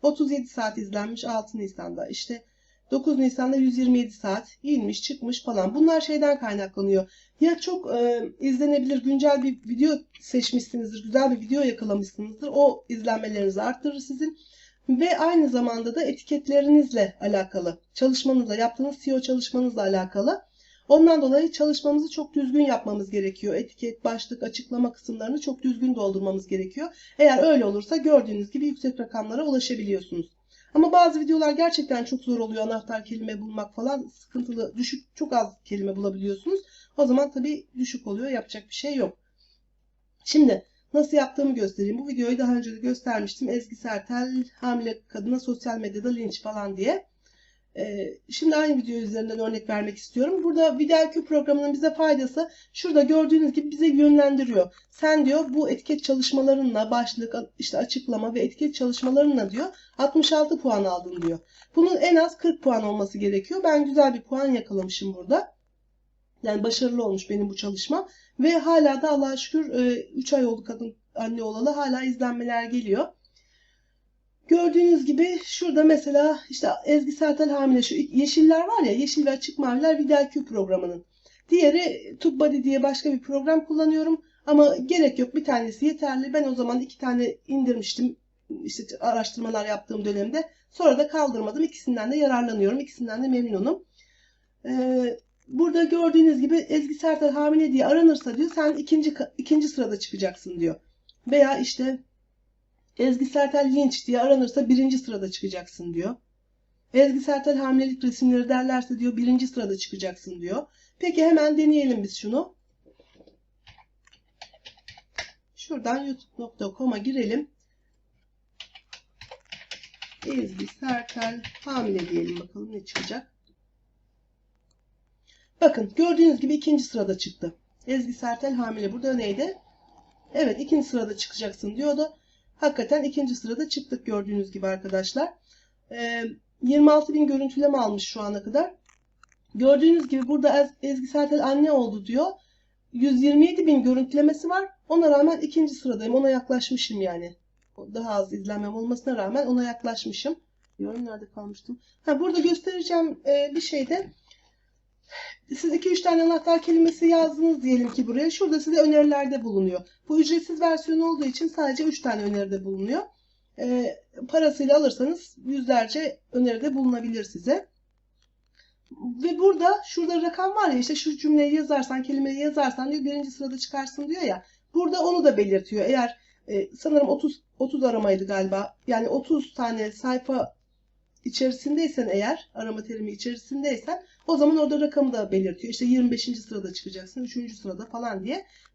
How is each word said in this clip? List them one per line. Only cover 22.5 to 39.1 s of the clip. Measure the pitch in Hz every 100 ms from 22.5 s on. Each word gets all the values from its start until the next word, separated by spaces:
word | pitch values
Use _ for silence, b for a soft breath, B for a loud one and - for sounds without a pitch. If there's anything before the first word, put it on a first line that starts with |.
| 277
yapmamız | 285 233 214 208 196
gerekiyor. | 202 196 190 208
Etiket, | 165 247 _ 233 226
başlık, | - 226 - 240
açıklama | 226 - - 240 240
kısımlarını | 240 - 226 220 294
çok | 294 262
düzgün | 262 226 254
doldurmamız | 240 202 190 190 190 190
gerekiyor. | 190 190 - 330 B B B
Eğer | 294 254 311
öyle | 294
olursa | 208 208 208 320
gördüğünüz | 302 294 220 208 202
gibi | 269 294
yüksek | 277 262 254
rakamlara | 226 233 214 233 302
ulaşabiliyorsunuz. | 262 254 240 202 190 185 175 165 _ _ b b
Ama | 294 330
bazı | 359 349 311
videolar | 294 320 302
gerçekten | 294 339 330 294 247
çok | 240 262
zor | - 233
oluyor. | 220 220
Anahtar | 220 226 220 220
kelime | 220 226 220 208
bulmak | 214 214 208
falan | - 240 277 - _
sıkıntılı, | _ 254 247 226 226 220
düşük, | 247 269 _ -
çok | 302
az | 240 208 -
kelime | _ 202 196 196
bulabiliyorsunuz. | 202 190 196 196 311 392 - b b -
O | 277
zaman | 254 285
tabii | 285 262 302 - 254
düşük | 247 247 -
oluyor, | 202 262
yapacak | 254 - 220 208
bir |
şey | - 277
yok. | 277 208